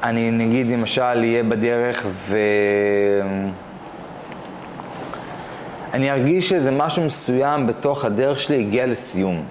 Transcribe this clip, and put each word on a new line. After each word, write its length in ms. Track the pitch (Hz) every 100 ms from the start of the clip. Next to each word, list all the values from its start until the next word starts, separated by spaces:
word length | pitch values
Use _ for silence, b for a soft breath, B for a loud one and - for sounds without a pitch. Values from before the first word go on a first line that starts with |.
אני, 280 | 120 117 117
נגיד, 360 | 113 113 120 120
למשל, 340 | 120 113 -
אהיה 420 | 123 120 113 117
בדרך 640 | 113 110 113 120 123 113 104
ו-, 300 | 95 95 104 104 104 104 101 101 101 101 101 98 98 98 98 - - - - - - - - - - - - - - - B B B B B B B -
אני 180 | 127 135
ארגיש 380 | 139 127 180 180
שזה 220 | 185 135
משהו 340 | 135 151 160 160
מסוים 640 | - - 127 139 147 123
בתוך 380 | 117 147 139 120
הדרך 340 | 104 131 139
שלי 200 | - 143
הגיע 260 | 104 110 127
לסיום. 580 | 117 - 92 95 87 73